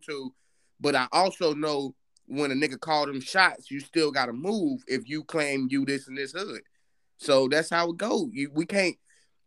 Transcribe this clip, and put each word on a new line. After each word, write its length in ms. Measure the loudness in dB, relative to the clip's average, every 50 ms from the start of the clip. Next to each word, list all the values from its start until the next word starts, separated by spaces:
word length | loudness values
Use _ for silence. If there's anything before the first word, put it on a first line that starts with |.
| -12
to. 260 | -10 -10 -8 -10 -10 -14 _ _ _ _ _ _ _ _ _
But 140 | 0 2 2
I 120 | 2 2 4 4
also 400 | 4 4 4 2 0 0 0 0
know 420 | 0 -2 -2 -2 -2 -4 -6 -10 _ _ _ _ _ _ -8
when 220 | -4 -2 0 0
a 40 | 0
nigga 220 | 0 0 -2 -2
call 280 | -6 -2 0 0 2 0
them 160 | 0 -4 -6
shots, 500 | -8 0 4 4 4 4 2 -2 -10 -10
you 80 | -10 -10
still 320 | -10 -2 0 2 2 2
gotta 220 | 2 0 0 0 -2
move 500 | -4 -2 -2 0 0 0 0 0 -2 -4
if 200 | -4 -4 -4 -4
you 160 | -6 -8 -8 -6
claim 460 | -4 -2 -2 0 0 0 0 0 0
you 140 | 0 0 0
this 240 | 0 -2 -4 -4 -8
and 80 | -8
this 160 | -8 -8 -8 -8
hood." 280 | -8 -8 -8 -10 -12 -16 _ _ _ _ _ _ _ _ _ _ -6
So 280 | 2 4 6 6 6
that's 220 | 4 2 2 2 2
how 220 | 0 0 0 0
it 60 | -2
go. 320 | -2 0 0 0 0 0 -2 -4
You, 180 | -6 -6 -4 -2
we 120 | -4 -4
can't, 320 | 0 0 2 2 2 -2 -4 _ _ _ _ _ _ _ _ _